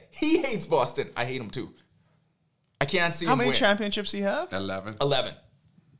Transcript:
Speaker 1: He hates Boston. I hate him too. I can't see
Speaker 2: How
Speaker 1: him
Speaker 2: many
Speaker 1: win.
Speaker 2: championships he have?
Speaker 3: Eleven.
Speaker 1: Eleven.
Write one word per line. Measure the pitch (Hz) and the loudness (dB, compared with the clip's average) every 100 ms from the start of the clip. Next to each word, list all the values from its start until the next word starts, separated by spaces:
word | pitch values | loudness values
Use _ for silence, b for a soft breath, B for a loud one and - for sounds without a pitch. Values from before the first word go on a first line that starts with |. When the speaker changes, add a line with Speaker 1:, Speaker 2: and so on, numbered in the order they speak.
| - | -14
Speaker 1:
He | - 311 330 | -2 2 4
hates | 277 214 - | 2 -2 0
Boston. | 208 240 - 120 - | 2 2 -2 -6 -4
I | 123 | -4
hate | 131 | -4
him | 107 | -6
too. | 120 87 - _ _ _ _ _ _ _ _ _ - | -8 -10 -14 _ _ _ _ _ _ _ _ _ -4
I | 143 | 0
can't | 185 170 | 2 2
see | 160 170 | 0 2
Speaker 2:
How | |
Speaker 1:
him | 254 | 2
Speaker 2:
many | 247 | 4
Speaker 1:
win. | - | 4
Speaker 2:
championships | 220 208 208 208 202 | 4 2 0 -4 -4
he | 202 | -2
have? | 196 277 359 | -2 -2 -4
Speaker 3:
Eleven. | 95 98 95 101 110 | -6 -4 -6 -6 -2
Speaker 1:
Eleven. | 143 131 113 - _ _ _ _ _ | 0 2 -2 -8 _ _ _ _ _